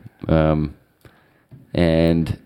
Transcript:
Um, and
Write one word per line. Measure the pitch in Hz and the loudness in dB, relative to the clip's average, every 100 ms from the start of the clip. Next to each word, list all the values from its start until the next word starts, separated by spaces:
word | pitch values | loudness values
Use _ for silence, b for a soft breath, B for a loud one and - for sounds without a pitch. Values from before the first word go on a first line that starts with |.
| - - - | -16 -14 -2
Um, | 80 78 78 73 - _ _ b b b b b - - | 0 2 0 -4 -8 _ _ b b b b b -20 -10
and | - 85 80 82 82 78 - | -2 0 2 2 0 -2 -6